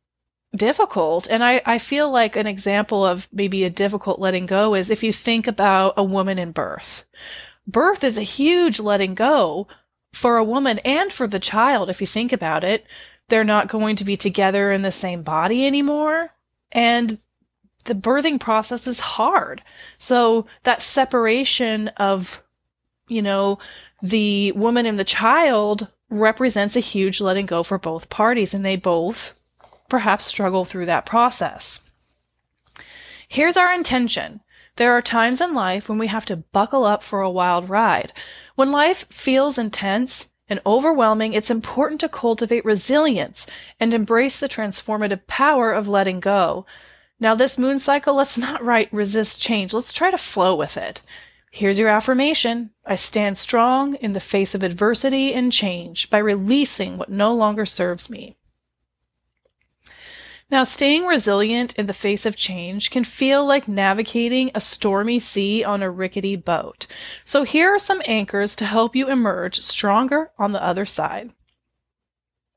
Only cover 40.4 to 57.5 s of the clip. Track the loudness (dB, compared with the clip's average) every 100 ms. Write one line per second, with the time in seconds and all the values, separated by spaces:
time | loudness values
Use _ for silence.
40.4 | -8 -4 2 2 4 4 4 2 0 -2
41.4 | -2 -4 -4 -2 -2 -2 -6 -2 -2 -2
42.4 | 0 0 2 -2 2 2 2 0 -4 -10
43.4 | -16 -16 -20 -4 0 0 2 2 2 0
44.4 | -4 -6 -6 -6 -6 -4 -2 -4 -6 0
45.4 | 4 4 2 0 0 0 2 0 0 2
46.4 | 2 0 -8 -20 -20 -20 _ -2 0 4
47.4 | 2 2 0 0 2 2 2 2 2 -2
48.4 | -4 -4 0 2 2 -2 0 0 -2 -2
49.4 | 0 0 -2 -4 -4 -2 0 0 -4 2
50.4 | 2 2 -2 -6 -8 -10 _ -20 -20 _
51.4 | _ -2 0 2 4 4 2 0 2 0
52.4 | 0 -2 -8 _ -6 -4 -2 -2 -2 -2
53.4 | 0 2 4 2 0 -2 -4 -4 -2 -2
54.4 | 0 -2 -4 0 0 2 0 0 0 0
55.4 | 2 2 0 -6 -10 -8 0 2 2 0
56.4 | 2 2 2 -4 -8 -6 -8 0 2 4
57.4 | 2